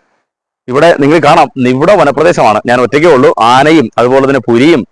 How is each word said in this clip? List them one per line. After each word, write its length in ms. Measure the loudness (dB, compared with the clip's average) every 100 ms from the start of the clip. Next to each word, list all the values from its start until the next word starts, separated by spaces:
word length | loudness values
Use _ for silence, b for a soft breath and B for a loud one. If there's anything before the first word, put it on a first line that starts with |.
| _ _ _ _ _ _ -8
ഇവിടെ 280 | 0 0 2
നിങ്ങൾ 200 | 0 0
കാണാം, 300 | 2 0 0 -2
നിവിടെ 380 | -4 -2 0 0
വനപ്രദേശമാണ്. 680 | 0 0 -2 0 0 -2 -2
ഞാൻ 160 | -2
ഒറ്റയ്ക്കേ 280 | 0 0 2
ഉള്ളൂ. 240 | 2 0 0
ആനയും 500 | 0 2 2 0 0 -2
അതുപോലെ 300 | 0 0 0
തന്നെ 120 | -2
പുലിയും 480 | -2 0 0 0 -4